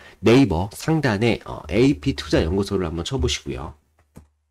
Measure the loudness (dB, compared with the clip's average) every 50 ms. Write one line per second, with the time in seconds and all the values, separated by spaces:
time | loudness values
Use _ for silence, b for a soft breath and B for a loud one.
0 | b b b b 4 6 6 6 6 4 2 0 -2 -4 -8 -6 -2 -2 0 0
1 | 0 0 0 0 0 0 0 -2 -6 -10 -14 -12 -8 -2 2 2 4 4 2 0
2 | -2 -4 -4 -4 -4 -2 0 0 0 0 0 -2 -2 -2 -2 -2 -2 -4 -4 -6
3 | -6 -6 -4 -2 -2 -2 -2 -4 -8 -10 -10 -10 -12 -14 -16 _ _ _ _ _
4 | _ _ _ -20 -20 _ _ _ _ _